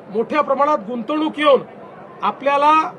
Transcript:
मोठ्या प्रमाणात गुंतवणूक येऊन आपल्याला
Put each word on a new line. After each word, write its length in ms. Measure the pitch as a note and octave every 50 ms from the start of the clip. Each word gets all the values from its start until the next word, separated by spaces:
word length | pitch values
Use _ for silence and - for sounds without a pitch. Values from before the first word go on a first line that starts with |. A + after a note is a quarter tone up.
| - -
मोठ्या 300 | F#3+ A3 A3 A3 C#4 D4
प्रमाणात 380 | - C#4 C4+ C4+ C#4+ D4 D4+ A#3+
गुंतवणूक 540 | G3 G3+ B3 A#3+ G#3+ - D4+ D#4 D#4 D4+ - D4
येऊन 220 | D4+ C#4+ - - - - - - - - - - - - - -
आपल्याला 680 | F3+ G#3 G#3 - C4 C#4 C#4+ C#4+ D4 D4+ D#4 D#4+ - F4+ -